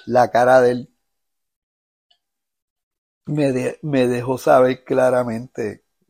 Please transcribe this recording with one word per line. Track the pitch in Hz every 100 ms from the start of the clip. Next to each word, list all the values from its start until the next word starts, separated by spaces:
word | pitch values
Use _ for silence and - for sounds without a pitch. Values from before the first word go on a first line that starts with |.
| -
la | 120 117
cara | 120 123 131
de | 123
él, | 123 - _ _ _ _ _ _ _ _ _ _ _ _ _ _ _ _ _ _ _ _ _ _ _ -
me | 151 139
de-, | 127 123 -
me | 151 135 123
dejó | 123 120 127
saber | 160 139 127 131
claramente | - 131 127 127 123 113 127 - 107 98 _ _